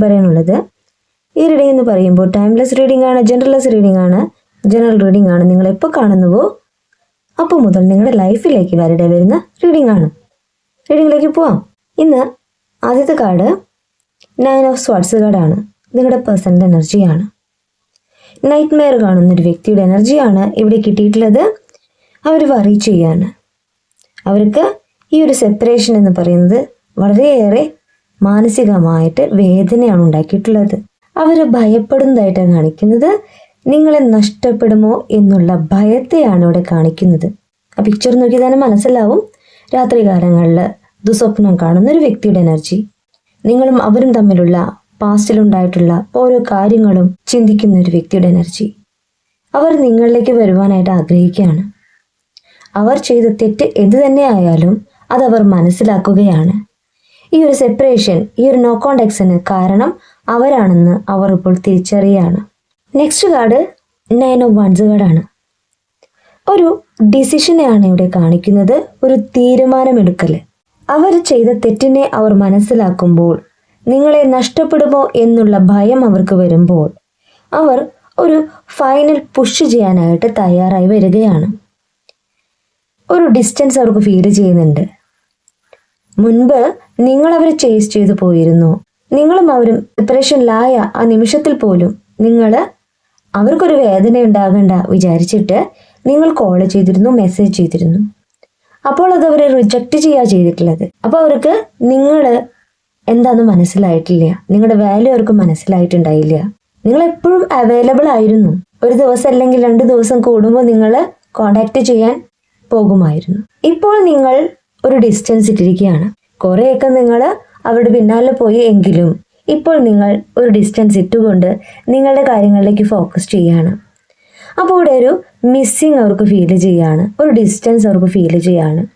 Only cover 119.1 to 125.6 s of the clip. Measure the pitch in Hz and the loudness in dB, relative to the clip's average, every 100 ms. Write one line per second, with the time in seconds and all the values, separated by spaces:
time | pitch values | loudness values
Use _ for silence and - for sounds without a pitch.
119.1 | - _ _ - 302 330 311 233 208 202 | -2 _ _ -6 -4 0 0 2 2 0
120.1 | 208 - - 240 208 208 - 214 196 185 | -2 -4 -2 0 2 0 0 0 0 0
121.1 | 233 220 185 180 208 - - - 262 269 | 0 0 0 0 -4 -10 -12 -4 0 2
122.1 | 269 269 220 208 202 196 208 208 208 165 | 0 0 0 2 2 2 0 0 -2 -4
123.1 | 180 - 196 170 170 165 208 _ _ _ | -6 -4 -2 0 0 -2 -6 _ _ _
124.1 | _ _ - - - 370 370 330 262 247 | _ _ -20 -14 -6 -2 0 2 2 0
125.1 | 359 - - 240 262 | -2 -8 -4 0 0